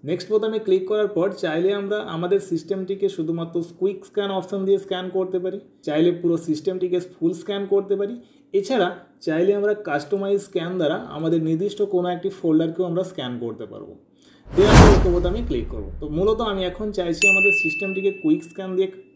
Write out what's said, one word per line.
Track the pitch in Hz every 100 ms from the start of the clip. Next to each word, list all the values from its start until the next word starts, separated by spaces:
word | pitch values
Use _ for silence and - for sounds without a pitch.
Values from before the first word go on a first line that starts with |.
| 139
next | 175 -
বোতামে | 214 220 220 214
click | 190 185
করার | 214 208 202
পর | 185 190
চাইলে | 180 156 185 202
আমরা | 196 208 - 165
আমাদের | 175 196 190
সিস্টেমটিকে | 165 - 190 185 196 196 190
শুধুমাত্র | 156 165 165 175 170 -
কুইক | 190 190 -
scan | - 202 190
option | 185 202 190
দিয়ে | 196
scan | 190 185 185 185
করতে | 185 185
পারি, | 180 190 - _ -
চাইলে | 147 170 170
পুরো | 170 165 165
সিস্টেমটিকে | 151 - 185 180 180 175
full | - 165 185
scan | - 202 196
করতে | 196 196 196
পারি। | 202 240 - _ _ 196
এছাড়া | 196 254 180 175 - _ -
চাইলে | 160 185 202
আমরা | 208 208 196
কাস্টমাইজ | 147 - 196 196 202 196
scan | 180 165 185
দ্বারা | 156 170 - 151
আমাদের | 160 165 160
নির্দিষ্ট | 160 202 - 202
কোনো | 185 180 175
একটি | 190 190
ফোল্ডারকেও | 170 160 165 165 185
আমরা | 165 180
scan | - 127 120
করতে | 117 - 107
পারবো। | 107 98 - _ _ _ _ -
Then | - 208
আমরা | - - 403
ওকে | -
বোতামে | 175 175 208 240
click | 131 113
করব। | 113 104 -
তো | 151 151
মূলত | 196 214 226
আমি | 196 185
এখন | 180 208 202
চাইছি | 175 165 -
আমাদের | - - -
সিস্টেমটিকে | 165 - 196 190 196 -
কুইক | 156 156 -
scan | - 190 185
দিয়ে | 190 - -